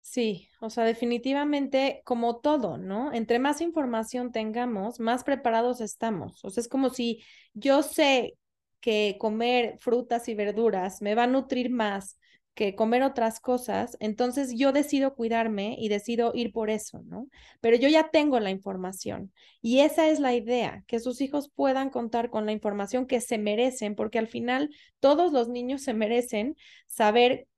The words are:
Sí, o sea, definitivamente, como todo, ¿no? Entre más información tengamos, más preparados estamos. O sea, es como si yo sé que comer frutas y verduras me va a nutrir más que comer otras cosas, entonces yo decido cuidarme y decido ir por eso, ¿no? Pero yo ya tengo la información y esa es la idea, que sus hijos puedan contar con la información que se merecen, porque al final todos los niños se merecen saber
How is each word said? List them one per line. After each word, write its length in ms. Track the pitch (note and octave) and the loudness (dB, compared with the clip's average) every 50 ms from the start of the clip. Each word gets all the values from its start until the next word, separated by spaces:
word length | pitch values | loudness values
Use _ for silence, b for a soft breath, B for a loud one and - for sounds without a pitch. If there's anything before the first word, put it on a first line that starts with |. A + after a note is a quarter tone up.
Sí, 480 | _ - - B3+ A#3+ A3 G#3 E3 - _ _ _ | _ -8 -4 -2 -2 -2 -2 -4 -10 _ _ _
o 100 | A#3 A3 | -12 -8
sea, 140 | - A#3+ A3+ | -2 0 2
definitivamente, 1160 | A3+ A3+ A#3 - A#3 A#3+ A#3+ A#3+ C4 C4+ C#4 D4 D4 D4 C#4+ C#4 C4+ C#4 C4 C4+ C4+ C4+ - _ | 2 2 0 -2 -2 -2 -2 -2 -2 0 0 0 0 0 0 0 0 2 2 2 2 -2 -4 _
como 360 | - B3 A#3 A#3 A#3 A#3 A#3+ | -4 -2 0 0 -2 -2 0
todo, 380 | - D4 D4+ D4 A#3 F#3 D3 A#2 | 0 2 2 2 0 -2 -4 -6
¿no? 340 | F#3 F#3 F#3+ G#3 B3 D4 - | -8 -6 -6 -4 -4 -4 -4
Entre 260 | A#3 A3+ - A#3 A#3+ | -4 0 0 0 2
más 220 | C4 C#4+ D4 D4 | 2 0 0 0
información 720 | E4+ E4+ E4 E4 D4 B3 A#3 A3 A3 A3 - B3 B3 B3 A#3 | -2 -4 -2 -2 -2 0 -2 -2 -4 -4 -6 -6 -6 -4 -4
tengamos, 680 | A3+ G#3+ A3 G#3+ A#3+ B3 B3 A#3 G3 F#3+ A3 A#3+ - | -4 -4 -4 -2 -2 -2 -2 -2 -4 -4 -6 -6 -4
más 220 | A#3 A3+ A#3+ C4 - | -2 0 0 0 0
preparados 580 | - C#4 - C#4 A#3+ A3+ A3+ A#3 B3 B3 B3 A3+ | -2 -4 0 0 0 2 2 2 0 0 -2 -6
estamos. 600 | G#3 - - - A3+ A3 F3 - F#3 - - - | -8 -6 -6 -4 -2 -2 -4 -6 -8 -12 -12 -14
O 60 | G3 | -8
sea, 120 | G3 - A3+ | -6 -6 -6
es 60 | A#3 | -2
como 200 | - C4+ C4+ B3+ | -2 0 0 0
si 340 | B3+ - A#3+ A#3 A3+ A3+ B B B B B B B | 0 0 -2 -2 -2 -4 B B B B B B B
yo 300 | G#3+ G#3 C#4 C4+ C#4+ C#4+ | -4 2 4 4 4 4
sé 560 | C#4 - - D#4 C#4 C4+ B3+ A3+ - - _ _ _ _ _ _ _ _ _ | 2 2 2 4 4 4 4 2 -2 -8 _ _ _ _ _ _ _ _ _
que 360 | - A#3+ A3 G#3+ G#3 G#3 F#3+ G3+ | -2 0 2 2 2 0 -2 -2
comer 580 | - A3 G#3+ A3 A#3 A#3+ B3 B3 A#3+ A3 - - | -2 -2 -2 0 0 2 2 2 0 0 -4 -6
frutas 480 | - - A#3 A#3+ B3 B3 A#3 A#3 A#3 - | -2 0 0 0 0 0 -4 -4 -2 -4
y 60 | A3+ | -4
verduras 680 | G#3 G#3 G3+ G3+ G#3 A#3 A3+ G3+ F#3+ F3+ G3 F#3+ - G#3 | -2 -2 -2 0 2 2 2 2 0 -2 -4 -6 -6 -4
me 120 | G3+ G#3 | 0 2
va 100 | A3+ A#3 | 2 2
a 20 | |
nutrir 420 | B3 B3+ C4+ C4 C4+ C4 B3+ B3 B3+ | 4 2 0 0 0 -2 -2 0 -2
más 480 | B3+ A#3+ A3 G#3 G3+ G3 F#3+ - - b b b b b b _ _ | 0 0 0 -2 -2 -4 -8 -10 -20 b b b b b b _ _
que 200 | - A3 G3+ F#3+ | -2 -2 -2 0
comer 300 | G3 A3 A3 A#3 B3 C4+ | 0 0 2 4 4 2
otras 340 | C4+ C4+ - A#3 A3+ A3 - | 2 2 0 0 0 -2 -4
cosas, 580 | _ - B3+ B3 B3 - G3 F#3+ G#3+ B3 - - | _ -2 -2 -2 -2 -2 -4 -4 -4 -4 -6 -6
entonces 520 | - G#3+ G#3+ - B3 B3 B3 C#4+ C#4 B3+ A#3+ | -6 -6 -2 0 -2 0 0 -2 -2 -2 0
yo 160 | A3+ C4+ C#4 C4 | 2 2 4 4
decido 420 | C#4+ C#4+ D4 - C#4 C4+ C4+ C4+ | 2 2 2 0 0 0 0 -2
cuidarme 600 | - A#3 A3+ A#3 A3+ A3+ A3+ G#3+ G3+ G3 G#3+ B3 - | -2 -4 0 0 0 0 0 0 -2 -4 -4 -6 -4
y 100 | A3+ G#3 | -2 -2
decido 440 | G#3 G3+ G3+ - A#3 A3+ A#3 A#3 - | -2 -2 -2 -4 -2 0 0 0 0
ir 180 | B3 A#3 A3 G3 | -2 -4 -4 -2
por 180 | A#3 G#3+ G#3+ | -4 -2 -2
eso, 320 | A3 G#3 - - - E3+ E3+ | -2 -4 -4 -10 -16 -16 -16
¿no? 240 | E3 E3 F#3+ B3+ C4+ b b b b b b | -14 -12 -14 -14 -14 b b b b b b
Pero 160 | - A#3 A#3 | 2 4 4
yo 120 | A#3+ B3 C#4 | 6 6 6
ya 200 | D4+ D#4 D#4+ D#4+ | 6 6 4 6
tengo 300 | D#4+ D#4+ D4 D4+ C4+ A#3+ | 4 4 4 4 2 2
la 100 | G#3+ F#3+ | 2 0
información 840 | F#3+ F#3+ G3 G3+ G3 F#3 F#3 F3+ F#3+ F#3+ - - - F#3+ F#3+ G3 _ b b b b b | -4 -4 -6 -8 -6 -6 -6 -8 -8 -8 -8 -8 -8 -8 -10 -14 _ b b b b b
y 200 | b A3+ A#3+ C4 | b 2 4 6
esa 280 | C#4+ D4+ D4 - D#4+ D#4 | 6 6 4 4 4 4
es 100 | D#4 D4 | 4 2
la 160 | C#4+ B3+ B3 | 2 0 0
idea, 480 | A#3+ G#3+ A3+ B3 B3 A3 D#3 - G3+ F#3+ _ | 0 0 0 0 0 0 -2 -4 -8 -10 _
que 100 | - A#3 | -6 -4
sus 220 | A3+ B3+ B3 - | -4 -4 -4 -4
hijos 300 | C#4 C4+ C#4+ D4 C#4 - _ | -4 -2 -2 -4 -6 -6 _
puedan 360 | - C#4 C#4 C4 C4 C4+ C4+ | 0 2 2 2 2 -2 -2
contar 400 | C4+ B3 A#3 A3+ A3+ A#3 A#3 A#3+ | -4 -6 -6 -2 -2 -2 -2 -2
con 160 | - A3 G#3+ | -2 -2 -2
la 60 | G#3+ G#3+ | -2 -4
información 540 | G#3+ - G#3+ G3+ G#3 G3+ G3+ - B3+ C4 | -2 -2 -4 -2 -2 -4 -2 -2 -4 -2
que 140 | B3+ C4+ A#3+ | 0 -2 -2
se 180 | G#3+ - A#3+ A3 | -2 -2 -4 -2
merecen, 560 | G#3 G#3 G#3 G#3+ B3 C4 B3+ B3+ A3 G#3 G#3 | 0 -2 0 2 0 0 0 -2 -6 -6 -4
porque 240 | G#3 G#3+ G#3+ - A#3 | -4 -4 -2 0 -2
al 80 | A3+ | -2
final 440 | A3+ - A#3 A#3 A#3+ B3+ C4 D4 D4+ B B B B B _ | -2 -6 -6 -4 -2 -2 -2 -2 -4 B B B B B _
todos 340 | - C4+ D4 D4+ F4 F4+ D4+ | 4 4 6 6 4 4 4
los 160 | C4 A#3 A3+ | 2 0 0
niños 340 | B3 B3 A#3+ B3 C4+ C#4 C4+ | -2 -6 -4 -4 -6 -4 -4
se 120 | - A3+ | -4 -2
merecen 640 | A3 A3 G#3 A#3 A#3+ A#3+ A#3+ - G#3+ G#3+ C4 D#4 B B B B B B B | 0 0 2 2 0 0 0 -2 -2 -2 -2 -6 B B B B B B B
saber 580 | - - A3+ G#3 G#3+ A#3+ A#3+ B3 - - - _ _ | -2 2 2 4 6 6 6 6 4 2 -4 _ _